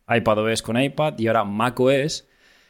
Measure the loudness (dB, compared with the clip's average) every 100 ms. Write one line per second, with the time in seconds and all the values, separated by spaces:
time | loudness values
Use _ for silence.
0 | -2 0 2 2 0 -2 -2 -2 -2 -2
1 | -4 -2 0 0 0 -2 -2 2 2 2
2 | 0 -6 -14 _ _ _